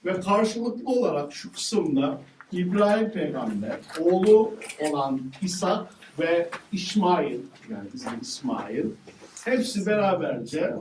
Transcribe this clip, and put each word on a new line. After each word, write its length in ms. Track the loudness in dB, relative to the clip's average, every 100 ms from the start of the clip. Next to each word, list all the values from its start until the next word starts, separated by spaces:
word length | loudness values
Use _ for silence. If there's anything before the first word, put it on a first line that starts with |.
| -2
Ve 140 | -4
karşılıklı 640 | 2 4 4 0 -4 -6 0
olarak 420 | 2 2 0 -4
şu 200 | -10 -14
kısımda 680 | -8 -2 0 2 2 0 -2 -12 _ -8
İbrahim 580 | -4 0 4 4 4 0
peygamber, 680 | -2 -4 -4 -6 -6 -6 -8 -8 0
oğlu 520 | 2 4 8 8 8 -2 -14 -4 -2
olan 320 | 0 0 -2 -6 -6
İshak 460 | -6 -2 0 0 -4 -16 -16 -4
ve 300 | 2 2 0 -6 -6
İsmail, 680 | -6 0 2 4 2 0 -4 -10 -18 -14
yani 160 | -12 -12
bizim 180 | -12 -10 -10
İsmail, 640 | -10 -6 -4 -4 -4 -4 -4 -6 -20 -20 -20 -10 -2
hepsi 400 | 0 0 -2 0
beraberce 920 | 2 2 2 -2 -4 -4 -2 -2 -4